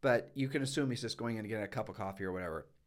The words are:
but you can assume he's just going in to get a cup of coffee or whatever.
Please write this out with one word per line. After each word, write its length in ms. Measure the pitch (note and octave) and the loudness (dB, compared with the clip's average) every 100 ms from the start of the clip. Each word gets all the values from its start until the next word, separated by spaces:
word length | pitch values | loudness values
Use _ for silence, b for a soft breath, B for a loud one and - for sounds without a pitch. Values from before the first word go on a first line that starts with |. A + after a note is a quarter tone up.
but 280 | C#3 A#2+ - - | 6 4 4 -2
you 120 | C3 | 0
can 140 | D3 | 2
assume 300 | C3+ D#3 C#3 | 2 2 2
he's 100 | A#2+ | 0
just 160 | A2+ - | -4 -2
going 200 | A#2 A2+ | -2 -2
in 60 | |
to 60 | G#2+ | -2
get 140 | A2 | -2
a 40 | G2+ | -2
cup 220 | C3 G2 | -4 -4
of 60 | F#2+ | -4
coffee 280 | G2 G2 | -6 -2
or 80 | F#2+ | -2
whatever. 360 | F#2 F2 D#2+ - - | -2 -2 -4 -6 -20